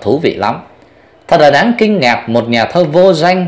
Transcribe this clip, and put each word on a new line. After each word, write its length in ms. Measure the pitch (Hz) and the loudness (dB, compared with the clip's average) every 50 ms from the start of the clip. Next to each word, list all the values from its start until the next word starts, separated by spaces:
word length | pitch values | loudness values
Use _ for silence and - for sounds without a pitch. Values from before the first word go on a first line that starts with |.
thú 180 | - 101 123 147 | -4 -4 -2 -2
vị 160 | 165 110 - | -2 -4 -4
lắm. 280 | 87 98 107 131 170 - - _ _ _ _ _ _ _ _ _ _ _ - | -4 -4 -4 -6 -6 -10 -20 _ _ _ _ _ _ _ _ _ _ _ 0
Thật 120 | 170 165 | 0 2
là 100 | 151 143 | 4 4
đáng 220 | 139 143 190 240 233 - | 2 2 2 0 0 0
kinh 220 | 220 214 214 185 | 0 0 0 0
ngạc, 280 | 131 120 113 107 - 117 | 0 0 -2 -2 -4 -4
một 200 | 113 120 113 117 | -4 -2 -2 -2
nhà 160 | 117 117 113 | -2 -2 -2
thơ 200 | - - 170 180 | -2 0 0 0
vô 280 | 151 147 175 180 190 185 | 0 2 2 4 4 2
danh 340 | 151 160 180 185 190 180 | 2 0 0 0 0 -2